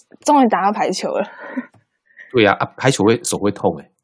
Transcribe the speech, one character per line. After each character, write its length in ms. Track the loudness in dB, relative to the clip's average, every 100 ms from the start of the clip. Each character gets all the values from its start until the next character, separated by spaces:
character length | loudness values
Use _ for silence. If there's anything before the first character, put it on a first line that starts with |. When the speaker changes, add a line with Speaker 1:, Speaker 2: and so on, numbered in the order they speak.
| _ _
Speaker 1:
终 220 | 2 4
于 40 | 4
打 140 | 2
到 80 | -2
排 200 | -2 -4
球 180 | -4 -6
了。 180 | -4 -6 -10 -14 -14 -14 _ _ _ _ _ -4
Speaker 2:
对 140 | 2
啊， 80 | 2 2
啊， 60 | -4 -2
排 140 | -2
球 120 | 2
会， 200 | 2 2
手 140 | -2 -4
会 120 | -4
痛 240 | -2 -4 -4
欸。 120 | -14 _